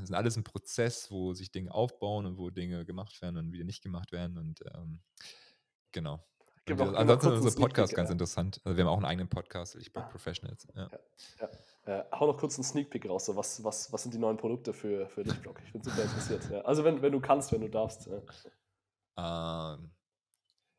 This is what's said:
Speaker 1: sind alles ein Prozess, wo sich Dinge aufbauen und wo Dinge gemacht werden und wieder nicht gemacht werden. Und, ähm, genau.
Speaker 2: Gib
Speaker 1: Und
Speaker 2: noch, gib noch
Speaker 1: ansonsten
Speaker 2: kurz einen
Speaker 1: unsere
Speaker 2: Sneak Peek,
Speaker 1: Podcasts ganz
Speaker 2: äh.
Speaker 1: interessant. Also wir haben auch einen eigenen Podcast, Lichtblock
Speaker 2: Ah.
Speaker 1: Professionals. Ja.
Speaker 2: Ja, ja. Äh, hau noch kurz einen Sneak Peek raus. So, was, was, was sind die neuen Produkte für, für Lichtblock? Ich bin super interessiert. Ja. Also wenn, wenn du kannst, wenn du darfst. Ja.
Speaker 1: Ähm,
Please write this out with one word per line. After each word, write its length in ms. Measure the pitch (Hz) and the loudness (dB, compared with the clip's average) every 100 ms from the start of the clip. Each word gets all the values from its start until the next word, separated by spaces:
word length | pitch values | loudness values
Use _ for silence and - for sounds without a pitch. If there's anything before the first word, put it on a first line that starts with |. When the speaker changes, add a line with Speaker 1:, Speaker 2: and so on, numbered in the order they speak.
| 92 | -2
Speaker 1:
sind 100 | 92 | 0
alles 220 | 117 113 | 0 0
ein 60 | |
Prozess, 680 | 107 98 - - 117 - - | -4 -6 -6 0 0 0 -6
wo 220 | 98 92 | -4 -2
sich 180 | 90 92 | -4 -6
Dinge 220 | 95 92 | -6 -4
aufbauen 520 | - 123 - 101 104 95 | 0 0 0 -4 -2 -4
und 120 | 92 | -4
wo 120 | 90 | -6
Dinge 340 | 92 87 87 85 | -4 -4 -4 -6
gemacht 360 | 90 101 - | -8 -10 -8
werden 160 | 90 85 | -6 -4
und 160 | 82 | -4
wieder 120 | 87 87 | -4 -6
nicht 180 | 95 | -6
gemacht 280 | 95 87 95 | -6 -6 -6
werden. 260 | 87 87 87 | -6 -4 -4
Und, 240 | 80 80 - - | -6 -8 -10 -12
ähm, 260 | 82 80 _ - - - - _ _ _ _ | -10 -12 _ -20 -20 -20 -20 _ _ _ _
genau. 340 | - 78 78 - _ _ _ - | -6 -6 -6 -12 _ _ _ -2
Speaker 2:
Gib 120 | - | 2
Speaker 1:
Und 20 | |
Speaker 2:
noch, 140 | 98 98 | 4 6
gib 120 | 110 | 8
noch 100 | 120 | 10
Speaker 1:
ansonsten 60 | |
Speaker 2:
kurz 160 | 143 117 | 8 6
einen 80 | 117 | 6
Speaker 1:
unsere 60 | |
Speaker 2:
Sneak 200 | 110 131 | 6 4
Peek, 180 | 127 98 | 6 4
Speaker 1:
Podcasts 40 | - | 4
ganz 140 | 87 | 2
Speaker 2:
äh. 20 | |
Speaker 1:
interessant. 500 | 87 87 - 90 - - | 2 0 0 -2 -2 0
Also 120 | 87 | 4
wir 80 | 90 | 6
haben 60 | |
auch 60 | 87 | 4
einen 80 | 90 | 2
eigenen 240 | 87 90 | 0 -2
Podcast, 460 | - - 90 87 - | -4 -4 -8 -8 -12
Lichtblock 320 | - - - | -12 -10 -10
Speaker 2:
Ah. 20 | |
Speaker 1:
Professionals. 580 | 98 - 90 - 110 - - | -10 -8 -8 -8 -14 -14 -12
Ja. 160 | 95 | -10
Speaker 2:
Ja, 80 | - _ - - - | -12 _ -20 -20 -12
ja. 80 | 113 - - _ - | -12 -12 -20 _ -4
Äh, 200 | 98 - | -4 -2
hau 140 | - 147 | 2 4
noch 100 | 131 | 4
kurz 160 | 147 131 | 0 -2
einen 60 | |
Sneak 260 | 131 151 143 | -2 -2 -2
Peek 180 | 117 101 | -4 -2
raus. 160 | 92 - | -2 -2
So, 100 | 101 | -2
was, 280 | 98 - | -2 -4
was, 280 | 110 104 - | -4 -4 -4
was 100 | 110 | -6
sind 100 | 127 | -6
die 60 | 117 | 0
neuen 180 | 113 110 | 0 0
Produkte 360 | 113 123 123 | -2 -2 -4
für, 360 | 104 107 101 98 | -4 -2 -2 -2
für 120 | - | -4
Lichtblock? 380 | 101 - - - - | -2 -4 -6 -16 -14
Ich 80 | |
bin 100 | 113 | -10
super 200 | 127 - | -4 0
interessiert. 460 | 107 113 - 104 - | 0 -2 -2 -4 -2
Ja. 120 | 101 | -2
Also 220 | - 151 | 2 6
wenn, 180 | 156 147 | 6 6
wenn 100 | 143 | 4
du 80 | 139 | 4
kannst, 300 | 131 143 139 | 6 4 4
wenn 100 | 113 | 0
du 80 | 110 | 0
darfst. 380 | 110 110 - - | 0 0 -2 -10
Ja. 140 | 98 - - - - _ _ _ _ _ - | -10 -10 -18 -20 -20 _ _ _ _ _ -8
Speaker 1:
Ähm, 760 | 85 85 82 82 80 76 80 85 _ _ _ _ _ _ _ | -4 -2 -2 -4 -6 -8 -14 -20 _ _ _ _ _ _ _